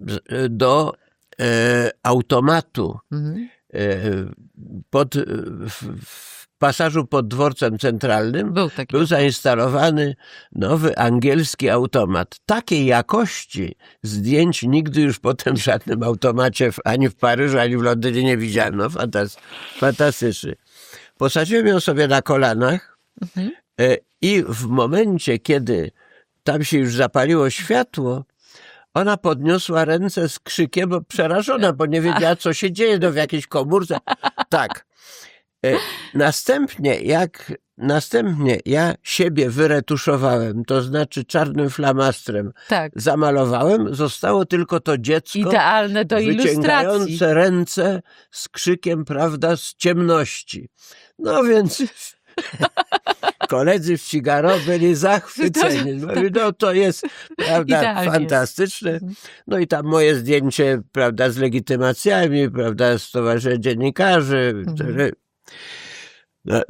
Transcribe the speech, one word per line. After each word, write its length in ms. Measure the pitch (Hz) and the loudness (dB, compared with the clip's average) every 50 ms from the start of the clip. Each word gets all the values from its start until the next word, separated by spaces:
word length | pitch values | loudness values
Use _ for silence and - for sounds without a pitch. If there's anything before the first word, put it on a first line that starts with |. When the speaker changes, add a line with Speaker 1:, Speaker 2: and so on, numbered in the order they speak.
| - | -12
Speaker 1:
z-, 140 | - 104 - - - | -8 -8 -8 -8 -8
e, 200 | 113 127 131 123 | -4 -4 -2 -2
do, 440 | 117 104 127 127 135 151 156 151 - - _ _ _ _ _ _ - - | 0 2 2 4 4 4 2 0 -4 -10 _ _ _ _ _ _ -8 -4
e, 500 | 127 120 117 117 117 120 120 120 120 113 - _ - | -2 0 2 2 2 2 2 2 0 0 -4 _ -2
automatu, 960 | 120 123 127 117 - 143 123 131 147 165 165 - _ - - 98 82 - 110 _ - 151 | 0 0 0 2 2 2 2 4 4 2 2 0 _ -6 -6 -4 -4 -6 -8 _ -10 -8
Speaker 2:
Mhm. 360 | 147 147 151 160 208 240 240 _ _ _ _ - | -6 -6 -6 -6 -8 -10 -12 _ _ _ _ -6
Speaker 1:
e, 40 | - 104 101 95 - - 107 98 95 95 95 - _ - - _ - - - - 95 - _ | -4 -2 -2 -2 -2 -2 -2 -4 -4 -6 -8 -12 _ -20 -20 _ -20 -20 -16 -16 -16 -12 _
pod, 240 | - 135 143 131 - 143 - - - 110 - - - - - 113 | 0 0 0 0 -2 -4 -4 -4 -6 -8 -8 -10 -12 -12 -12 -12
w, 140 | - - 110 - - - 107 | -12 -12 -14 -14 -14 -14 -16
w 380 | - - - - - - - - _ _ - | -20 -20 -20 -20 -20 -20 -20 -20 _ _ 0
pasażu 480 | 143 139 131 - 165 160 147 160 139 | 0 0 0 0 -2 0 0 -2 -2
pod 220 | - 156 139 117 107 | 0 -2 -2 -2 -2
dworcem 500 | 120 127 147 147 123 - 135 117 110 107 | -2 0 0 0 0 0 -2 -2 -2 -2
centralnym 760 | - 135 117 107 - 127 107 107 110 113 123 165 208 208 170 | -2 -2 -2 0 0 0 0 0 0 -2 -2 -4 -4 -2 -2
Speaker 2:
Był 180 | 185 190 151 | 0 -2 -2
taki 220 | - - 131 - - | -2 -8 -8 -2 0
Speaker 1:
był 80 | 143 | 0
Speaker 2:
automat. 80 | 165 156 170 143 | 2 2 2 2
Speaker 1:
zainstalowany 960 | 143 143 127 - - 139 123 117 120 127 131 139 151 165 156 156 147 143 135 _ - - - - - _ - | 2 2 0 0 0 2 2 2 2 0 2 2 2 2 2 2 0 -2 -4 _ -16 -20 -20 -20 -20 _ -6
nowy 460 | - - 101 156 160 156 160 - - | -4 0 0 0 2 2 0 0 2
angielski 680 | 123 120 120 123 120 143 139 165 156 131 - - - 117 | 2 2 2 2 4 4 2 2 0 -2 -4 -2 0 0
automat. 680 | 107 120 127 120 - 131 104 90 95 85 90 - - - - | 2 2 0 0 0 0 2 2 0 -2 -2 -4 -8 -12 -2
Takiej 400 | - 214 233 - - 185 151 135 | -2 -2 -2 0 0 0 2 4
jakości 880 | 131 120 120 - - 202 220 233 180 - - - - - - 92 - - _ _ - _ _ - | 4 4 2 2 2 0 0 0 0 -4 -8 -12 -12 -8 -8 -8 -8 -10 _ _ -20 _ _ -10
zdjęć 600 | 107 104 101 101 117 143 147 170 175 - - 117 | -6 -4 -4 0 2 4 4 4 2 2 0 0
nigdy 380 | 120 139 156 156 151 131 151 | 2 2 2 2 0 0 2
już 180 | 151 143 117 - | 2 2 0 -2
potem 380 | - 120 127 - - 131 135 | -2 -2 -2 -2 -2 -2 -2
w 60 | 113 - | 0 0
żadnym 400 | 135 110 107 - - 110 113 120 | 0 0 0 0 -4 -4 -2 -2
automacie 720 | 120 117 101 - 127 113 123 127 127 - - 131 117 98 | -2 -2 0 0 0 2 2 0 0 2 0 0 0 0
w, 40 | - - | -2 -2
ani 240 | - 113 127 135 127 | -2 2 2 2 0
w 60 | - | 0
Paryżu, 420 | - - 120 120 120 143 143 135 127 | 0 0 2 2 2 2 0 2 2
ani 180 | 117 120 123 | 2 2 0
w 60 | 123 120 | 0 2
Londynie 400 | 120 117 117 113 127 117 123 127 | 0 0 0 0 0 0 2 2
nie 120 | 131 127 | 2 0
widziałem. 400 | 113 113 110 104 117 110 104 - | 0 -2 -2 0 0 0 0 0
No, 120 | 101 101 123 | -2 -2 -4
fantas-, 480 | 170 - 123 117 - 104 101 98 - - - - - - - - - - | -2 -4 -6 -2 -2 -2 -2 -2 -6 -14 -20 -20 -20 -18 -18 -14 -6 0
fantastyczny. 760 | 139 139 120 - 147 147 127 - 123 117 95 - - 69 - _ _ _ _ - - - - - - - _ - | 0 0 2 2 2 0 0 0 -4 -4 -4 -4 -8 -12 -12 _ _ _ _ -20 -20 -20 -20 -20 -20 -18 _ -2
Posadziłem 480 | 135 135 - 160 160 170 226 233 220 | -2 0 0 0 0 2 0 2 2
ją 140 | 208 196 180 | 2 2 2
sobie 280 | - - 147 143 147 139 | 2 0 0 2 2 2
na 140 | 139 135 - | 2 0 2
kolanach, 760 | - 147 135 135 123 110 113 123 127 165 190 - - _ _ _ _ _ - 190 | 2 2 2 2 2 2 2 0 0 0 -2 -6 -12 _ _ _ _ _ -14 -14
Speaker 2:
Mhm. 300 | 175 - 180 185 226 339 - _ _ _ - | -10 -8 -6 -6 -6 -8 -12 _ _ _ 0
Speaker 1:
e, 160 | 120 127 127 - _ _ _ - | 2 2 2 2 _ _ _ -2
i 220 | - 190 208 190 - - | 0 2 2 2 0 0
w 180 | 120 110 123 | -4 -6 -4
momencie, 720 | 113 123 131 120 123 156 202 226 208 185 170 - - 95 98 | -2 0 2 2 2 2 2 2 2 0 -2 0 -2 -2 -2
kiedy 520 | - - 151 143 123 107 117 87 78 - - _ _ _ _ _ _ _ _ _ - | 0 0 0 2 2 0 -2 -2 -2 -6 -10 _ _ _ _ _ _ _ _ _ -4
tam 200 | - 139 151 151 | -2 -2 -2 -2
się 140 | - 160 143 | 0 0 0
już 160 | 131 123 117 | 0 0 0
zapaliło 540 | 123 131 117 - 139 127 151 170 160 139 135 | 0 0 0 2 0 2 4 4 2 2 2
światło, 760 | - - 180 - 220 254 247 - - 165 131 123 123 135 135 _ _ _ _ _ _ - - - - - _ _ - | 0 -4 -4 0 0 0 0 -2 -4 -6 -4 -4 -4 -6 -8 _ _ _ _ _ _ -20 -20 -20 -20 -20 _ _ -4
ona 220 | 160 196 208 202 | -2 0 0 0
podniosła 680 | 190 - 170 156 127 139 160 175 185 - - 165 165 160 | 0 0 -2 0 0 2 2 2 2 0 0 0 0 2
ręce 440 | 147 160 175 190 196 - 190 170 147 | 2 2 0 0 -2 -2 -2 -2 -2
z 100 | - - | -4 -8
krzykiem, 500 | - - - - 170 - - 180 185 175 | -12 -8 -2 -2 -2 0 0 -2 -2 0
bo 100 | 175 170 | -2 -4
przerażona, 720 | 160 - - - 165 160 170 202 202 285 269 247 208 185 147 | -4 -6 -2 0 0 2 2 0 0 0 0 2 2 0 2
bo 140 | 131 160 | 0 -2
nie 140 | 147 156 160 | 0 0 0
wiedziała, 360 | 160 170 - - 165 165 175 | 0 0 0 2 2 2 0
co 160 | 170 - 170 160 | 0 0 -4 -2
się 200 | - 208 190 175 | 0 -2 -4 0
dzieje, 260 | 196 226 226 208 185 | 0 2 2 2 2
no, 140 | 170 175 143 | 2 0 2
w 40 | |
jakiejś 300 | 151 151 143 - 151 139 | 0 -2 -2 -2 -6 -6
komórce. 520 | - - 147 135 143 175 196 185 - 160 - - - - - - 277 - - - - | -4 -2 -2 0 2 2 0 2 0 -6 -6 -4 -6 -6 -4 -4 -6 -4 -4 -6 -2
Tak. 380 | - 156 127 - - - - _ _ _ _ - - - - - _ _ _ _ _ - - | 0 0 0 -2 -6 -12 -16 _ _ _ _ -20 -20 -20 -20 -20 _ _ _ _ _ -4 -2
E, 120 | 131 135 - - - - - - - - | 0 0 0 -2 -4 -10 -14 -14 -6 0
następnie, 840 | 139 147 147 147 - - - 262 285 277 254 - - 143 139 117 - | 2 2 2 2 0 0 0 2 2 0 -4 -4 -2 0 0 0 0
jak, 520 | 53 107 151 165 185 165 _ - - - - - _ _ _ - | 0 0 2 2 2 0 _ -12 -14 -14 -14 -14 _ _ _ -4
następnie 800 | 117 135 147 151 - - - 233 226 202 165 147 143 131 120 - - | -2 0 0 0 -2 0 0 0 0 0 -2 0 0 0 0 0 -2
ja 280 | - 135 156 170 170 - - - | -2 0 2 2 0 -2 -4 -8
siebie 480 | - - - 180 175 151 143 135 123 | -6 -2 0 0 0 2 0 0 0
wyretuszowałem, 1120 | 113 139 156 151 151 143 - - 151 135 - 165 143 131 131 135 123 117 113 110 104 117 117 | 2 2 2 2 2 0 0 -2 -4 -2 0 0 0 2 2 2 2 0 0 -2 -4 -6 -4
to 180 | - 131 135 123 | -2 -2 -2 -2
znaczy 420 | 127 139 151 151 - - 139 123 | -2 -2 -4 -4 -4 -6 -10 -8
czarnym 460 | - - 160 156 143 120 143 147 139 | -4 -2 -2 0 0 -2 -2 -2 -2
flamastrem 840 | 131 - 147 135 131 135 135 135 123 - - - 107 104 104 98 - - - - | -2 -2 0 0 2 2 2 0 0 -2 -6 -6 -6 -4 -6 -6 -10 -12 -4 -2
Speaker 2:
Tak. 240 | 220 185 156 151 - | -2 -2 -2 -4 -6
Speaker 1:
zamalowałem, 960 | 107 107 156 143 151 156 147 143 139 131 123 123 120 139 170 208 220 208 202 143 | -4 0 0 2 2 2 2 2 2 2 0 0 0 2 2 2 0 0 -4 -4
zostało 500 | 135 151 143 - - - 180 208 196 185 | -4 -4 -4 -4 -4 -2 0 0 0 0
tylko 360 | - 180 170 175 - 175 160 | 0 0 -2 -2 0 -2 -4
to 180 | - 165 147 131 | -2 -2 -2 -2
dziecko 400 | 113 135 156 160 - - - 202 | 0 0 -2 -2 -2 -4 -6 -4
Speaker 2:
Idealne 640 | 208 175 220 - - 160 214 220 208 202 202 214 214 | 0 2 2 2 4 4 2 2 0 0 -2 -2 -2
do 140 | 156 226 214 | 0 0 0
ilustracji. 300 | 220 - - 220 269 156 147 | 0 0 0 2 2 2 2
Speaker 1:
wyciągające 800 | - 151 302 294 277 269 190 208 202 196 160 160 170 180 160 156 | 2 2 2 2 2 2 2 0 0 0 -2 -2 0 2 2 4
ręce 680 | 160 180 190 180 180 170 - - 196 170 196 190 175 - _ _ _ _ _ | 4 4 4 4 2 0 -2 -2 -2 -2 0 -2 -4 -8 _ _ _ _ _
z 180 | - - - - | -16 -16 -16 -14
krzykiem, 560 | - - - 175 180 175 - 175 165 156 147 | -10 -6 -2 -2 -2 0 0 -4 -4 -4 -4
prawda, 520 | - 147 139 160 165 151 139 160 165 170 | -4 -2 -2 0 -2 -2 0 0 0 0
z 180 | - - - - | -2 -4 -12 -10
ciemności. 920 | - - 175 175 175 175 170 165 160 143 - - - - - - 185 127 - _ _ - - - - - _ _ - | -2 0 0 2 2 2 2 2 2 2 -2 -6 -12 -12 -14 -14 -14 -14 -16 _ _ -20 -20 -20 -20 -20 _ _ -8
No 260 | 320 - 311 277 247 | -4 0 2 2 4
więc 380 | 240 226 214 202 165 - - 269 | 4 4 4 4 2 0 -2 -4
<laughs> 1700 | 220 - - - - - _ _ _ - - - - - - - 349 - - - - - 381 - - - - - - - - - - | -6 -6 -12 -18 -20 -20 _ _ _ -12 -12 -12 -10 -6 -4 -4 -2 0 -2 -4 -2 -2 -4 -4 -4 -6 -2 -2 -4 -2 -2 -4 -2
koledzy 500 | 139 127 139 165 196 196 156 170 175 - | 0 2 2 2 2 2 2 -2 -2 -2
w 40 | - | -4
Figaro 480 | - - 151 120 147 143 143 151 180 196 175 143 | -4 -4 -2 0 0 0 2 4 4 2 2 2
byli 280 | 165 180 170 170 175 170 | 0 0 2 4 2 2
zachwyceni. 1040 | 143 165 190 202 196 - - - 247 - 180 170 208 - 349 285 285 269 - - 135 | 4 2 2 2 2 0 -4 -6 -2 -2 -2 2 2 2 2 2 0 -2 -4 -4 -6
Speaker 2:
To, 60 | 147 | -6
Speaker 1:
Mówię, 240 | 165 - 180 185 196 | -4 -2 0 0 0
Speaker 2:
tak. 120 | 180 226 226 | 0 0 0
Speaker 1:
"No 100 | 208 180 | 0 0
to 200 | - 214 196 180 | 0 0 2 2
jest, 340 | 190 202 185 160 - - 302 - - - - 320 | 4 2 2 0 -2 -6 -10 -10 -12 -20 -16 -8
prawda, 420 | - - - - 170 160 135 - 156 | -6 -2 0 2 0 2 2 2 2
Speaker 2:
Idealnie. 300 | 240 226 208 185 180 170 160 | 2 2 0 0 -2 0 0
Speaker 1:
fantastyczne". 800 | 165 151 160 147 131 127 - - - 190 190 - - 214 175 | 0 0 2 2 0 0 0 -2 -2 -4 -4 -4 -6 -6 -4
Speaker 2:
Mhm. 240 | 165 165 185 180 202 - - - - - - | -4 -4 -8 -12 -14 -16 -18 -20 -20 -18 -8
Speaker 1:
No 120 | - 208 190 | -4 -2 -2
i 80 | 170 | 0
tam 200 | - 165 147 147 | 0 0 -2 0
moje 280 | 151 160 160 156 151 151 | 0 2 4 4 4 4
zdjęcie, 680 | 127 117 127 147 143 135 135 - - 143 139 135 120 101 _ - | 2 0 2 0 2 2 0 0 2 2 2 2 0 -4 _ -2
prawda, 380 | 135 127 120 113 104 127 127 | 0 0 0 2 2 0 0
z 60 | 113 | 2
legitymacjami, 1120 | 131 135 127 117 127 110 - - - 127 127 127 - - 202 202 190 175 160 143 143 143 123 | 0 0 0 0 -2 -2 -2 -2 0 2 0 0 2 0 2 2 4 2 2 2 2 0 0
prawda, 480 | 95 120 113 113 107 98 123 123 120 104 | 0 -2 -2 -2 0 2 2 2 2 0
Stowarzyszenia 600 | - - - 123 117 117 117 120 117 127 123 120 | -2 -4 -4 -2 0 0 0 0 0 0 -2 0
Dziennikarzy, 960 | 107 131 120 113 131 139 - - 185 196 180 170 143 135 139 131 127 123 110 | 0 -2 0 0 0 -2 0 2 2 4 4 4 2 2 0 2 2 0 -2
Speaker 2:
Mhm. 180 | 101 92 - 160 | -2 -4 -6 -4
Speaker 1:
które, 340 | 151 147 - 120 131 143 117 - _ _ _ _ _ _ - - - - - - - - - - - - - - _ _ _ _ _ - | -4 -4 -4 -2 -2 -2 -2 -2 _ _ _ _ _ _ -20 -20 -20 -20 -18 -18 -18 -18 -18 -18 -20 -20 -20 -20 _ _ _ _ _ -6
no, 160 | - 110 117 - | -2 -2 -2 0